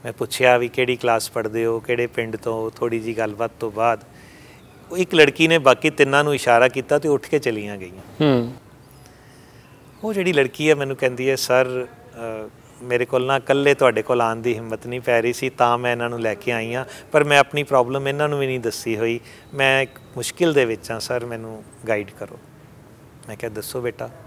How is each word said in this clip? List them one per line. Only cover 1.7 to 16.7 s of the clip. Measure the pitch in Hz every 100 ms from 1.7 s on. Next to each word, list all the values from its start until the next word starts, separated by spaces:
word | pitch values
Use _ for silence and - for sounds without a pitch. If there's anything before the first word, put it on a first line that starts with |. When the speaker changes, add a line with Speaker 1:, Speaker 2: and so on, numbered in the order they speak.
| 113
Speaker 1:
ਕਿਹੜੇ | 110 120 120
ਪਿੰਡ | 123 113 110
ਤੋਂ?" | 120 113 110
ਥੋੜ੍ਹੀ | - 120 113
ਜਿਹੀ | 110 110
ਗੱਲਬਾਤ | 110 104 117 -
ਤੋਂ | 113
ਬਾਅਦ | 104 117 110 - - - - - - - - -
ਉਹ | 175
ਇੱਕ | 180
ਲੜਕੀ | 170 147 - 160
ਨੇ | 165
ਬਾਕੀ | 135 120 160
ਤਿੰਨਾਂ | - 135 139
ਨੂੰ | 147
ਇਸ਼ਾਰਾ | 139 - 117 127
ਕੀਤਾ | 131 120 147
ਤੇ | 151
ਉੱਠ | 139 -
ਕੇ | 147
ਚਲੀਆਂ | 127 110 104 101
ਗਈਆਂ। | 90 92 - -
Speaker 2:
ਹੂੰ। | 151 123 117 131 - - - - - - - - - - - - - -
Speaker 1:
ਉਹ | 214
ਜਿਹੜੀ | 196 180
ਲੜਕੀ | 147 131 - 151
ਹੈ |
ਮੈਨੂੰ | 147 135 131
ਕਹਿੰਦੀ | 131 123 131
ਹੈ, | 131
"ਸਰ, | - 127 127 127 123 - - 117 117 110 107
ਅ, | - - -
ਮੇਰੇ | 123 120
ਕੋਲ | 123 131 127
ਨਾ | 135
ਇਕੱਲੇ | - 139 143
ਤੁਹਾਡੇ | 135 131 110
ਕੋਲ | - 123
ਆਉਣ | 113 113
ਦੀ | 117
ਹਿੰਮਤ | 110 113 110 123
ਨਹੀਂ | 123
ਪੈ | 123 120
ਰਹੀ | 117
ਸੀ, | 117 131
ਤਾਂ | - 120 120
ਮੈਂ | 123
ਇਹਨਾਂ | 120 120
ਨੂੰ | 117
ਲੈ | 113
ਕੇ | 101 123
ਆਈ | 117 113